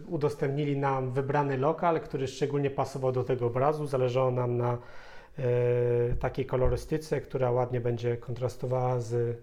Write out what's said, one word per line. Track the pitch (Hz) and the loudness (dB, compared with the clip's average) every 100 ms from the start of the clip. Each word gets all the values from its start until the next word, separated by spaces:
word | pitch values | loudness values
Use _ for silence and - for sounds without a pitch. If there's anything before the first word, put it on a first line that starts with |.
| 151 | -6
udostępnili | 165 143 - 143 139 147 139 | 0 0 0 -2 0 0 0
nam | 139 135 131 | 0 0 0
wybrany | 127 131 131 139 135 | -2 0 2 2 2
lokal, | 143 160 175 156 | 0 2 2 0
który | - 139 131 | -2 -4 -4
szczególnie | - 139 143 139 | -2 0 2 0
pasował | 139 131 135 131 | 0 -4 0 0
do | 127 | 0
tego | 123 120 120 | 0 0 0
obrazu. | 123 139 151 147 | 2 2 2 0
Zależało | 131 127 123 131 | 0 2 2 2
nam | 123 123 120 | 2 0 0
na, | 120 120 - - - - - - | 0 -2 -6 -14 -14 -18 -16 -4
e, | 127 123 123 123 120 120 120 | 0 2 4 4 4 2 2
takiej | - 131 131 - | 0 -2 -2 -2
kolorystyce, | 127 127 156 - 156 - 143 | 2 4 2 -2 -4 -2 -4
która | - 131 127 | -2 -2 2
ładnie | 123 120 123 | 2 0 0
będzie | 120 117 120 120 | 0 0 0 -2
kontrastowała | - 117 123 - 127 127 127 127 | -4 -4 -4 -4 -2 0 2 0
z, | 113 120 117 117 | 0 0 0 -4